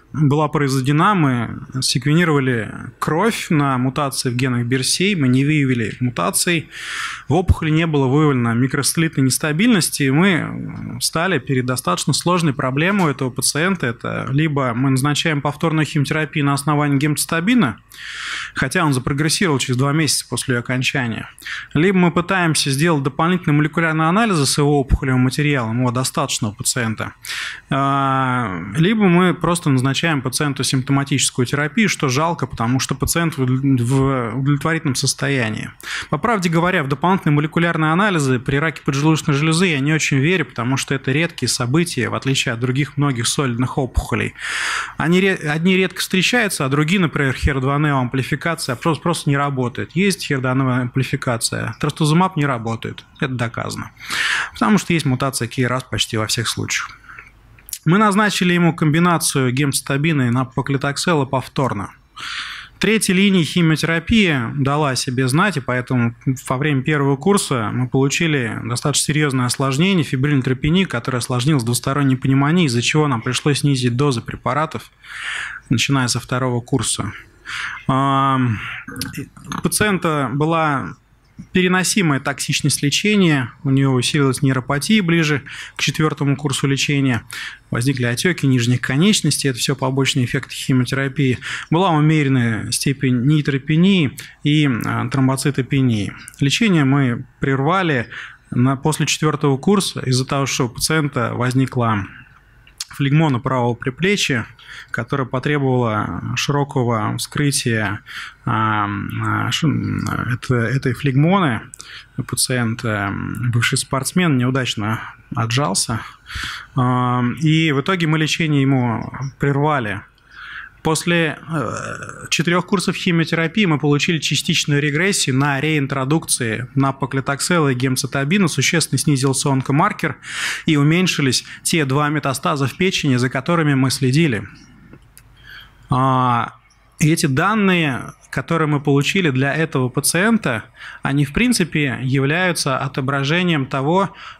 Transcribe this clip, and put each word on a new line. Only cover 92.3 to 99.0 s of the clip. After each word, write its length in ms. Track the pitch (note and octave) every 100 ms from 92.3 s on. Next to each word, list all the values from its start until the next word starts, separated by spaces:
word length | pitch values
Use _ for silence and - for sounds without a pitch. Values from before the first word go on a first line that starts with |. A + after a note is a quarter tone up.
| C3 A#2 G#2+ G#2+
степень 540 | - D3 B2+ C3 B2 C3+
нейтропении 880 | D3+ C#3+ C3+ - D#3 F#3+ F#3+ C3+ - - -
и, 260 | D3 D3+ D3 G#2+ A2
а, 240 | A#2 A#2
тромбоцитопении. 1040 | C3+ C3 C3 D3+ C3+ B2 C#3 C3 G#2+ F#2 - - -
Лечение 460 | C#3 - A3+ E3 C3+
мы 400 | C#3+ B2+ A#2+ - -
прервали 680 | C#3 C3+ C#3+ F#3+ E3+ C3 A2 - - - -
на, 240 | B2 C3 C3
после 320 | D#3 D3